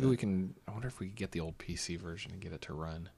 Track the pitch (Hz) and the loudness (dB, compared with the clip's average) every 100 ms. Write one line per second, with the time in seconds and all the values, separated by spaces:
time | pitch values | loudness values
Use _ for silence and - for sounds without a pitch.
0 | 131 123 107 95 92 - - 107 123 - | 8 6 6 4 2 -4 -8 -4 -4 -2
1 | 95 101 98 85 80 80 - 82 - 85 | -6 -2 -2 0 -2 -4 -4 -4 -2 -2
2 | 85 85 - 92 95 80 - 73 80 82 | -4 -6 -6 -8 -6 -8 -6 -4 -2 -4
3 | 82 | -6